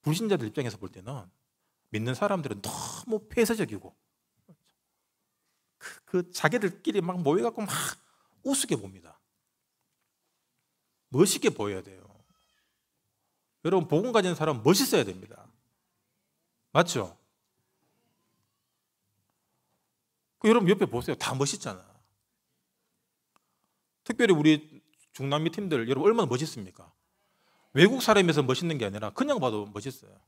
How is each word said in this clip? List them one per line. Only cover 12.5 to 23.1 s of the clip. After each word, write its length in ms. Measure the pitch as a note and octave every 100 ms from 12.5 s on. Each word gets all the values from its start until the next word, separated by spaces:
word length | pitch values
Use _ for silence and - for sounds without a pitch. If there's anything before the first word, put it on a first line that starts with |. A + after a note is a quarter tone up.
| _ _ _ _ _ _ _ _ _ _ _ D#3
여러분, 220 | F#3+ D#3+
복음 240 | D3+ A#3+
가진 220 | A3+ F#3
사람 300 | E3 D#3 C3+
멋있어야 400 | A2 G3 C4+ F#3+
됩니다. 420 | G#2+ F#2 G2 - - _ _ _ _ _ _ _ _ _ _ _ _
맞죠? 460 | - F3 C3 F#2+ - _ _ _ _ _ _ _ _ _ _ _ _ _ _ _ _ _ _ _ _ _ _ _ _ _ _ _ _ _ _ _ _
그 80 | G#3+
여러분 220 | A#3 F3+
옆에 160 | G3+ F3+
보세요. 300 | A#2+ A#2+ B2+
다 180 | - C3
멋있잖아. 500 | C#3 G3+ B2+ F#2+ F#2 G2 _ _ _ _ _ _ _ _ _ _ _